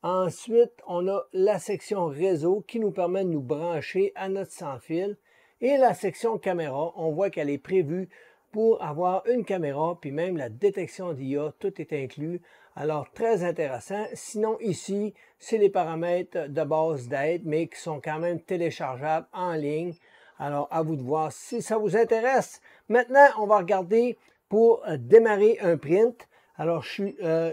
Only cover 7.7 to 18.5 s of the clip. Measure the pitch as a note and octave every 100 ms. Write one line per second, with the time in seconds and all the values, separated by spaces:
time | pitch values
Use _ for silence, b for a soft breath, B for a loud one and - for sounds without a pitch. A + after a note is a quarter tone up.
7.7 | F#3 D3 F3 F#3 b b b b G#3+ A3+
8.7 | A3 E3 D3 F3+ F#3 G3+ B3 F#3+ F#3 D3+
9.7 | C#3 D#3+ F3 D3 C#3+ F3+ E3+ B2 A2+ G3+
10.7 | G3 E3 - F3+ C#3+ C3+ C#3+ D3+ - G3
11.7 | F#3+ D3+ D3+ C3 - D3+ F3 b b b
12.7 | - D3 D3+ C3+ - A3+ G#3+ F3 E3+ D3+
13.7 | B2 - G3 A3 D3+ - G#3 A3 A3 A3
14.7 | D#3+ - G3 G#3 b b b - A3 G3+
15.7 | G3 D#3+ D#3+ F3 F3+ F3 F#3 D3 C#3+ D3
16.7 | D#3 D#3+ D3 A#2+ C#3 D3 E3+ E3 D3+ E3
17.7 | - - D3 D#3 D#3 E3+ E3+ -